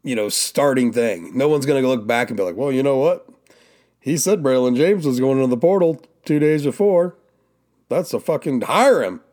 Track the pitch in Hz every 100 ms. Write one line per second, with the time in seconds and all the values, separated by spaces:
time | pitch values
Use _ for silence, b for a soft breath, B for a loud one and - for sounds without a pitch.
0 | - 120 104 - - - 143 131 123 113
1 | 117 90 82 90 147 151 135 139 127 127
2 | 107 120 120 110 92 90 139 131 139 135
3 | 151 180 - _ _ b b b b b
4 | 131 170 185 175 139 131 127 123 165 202
5 | 151 123 135 135 127 123 170 196 170 156
6 | _ _ - 147 151 156 143 - 202 175
7 | 180 - _ _ _ _ _ _ _ 143
8 | - 113 - 151 156 127 107 160 269 202
9 | 98 90 _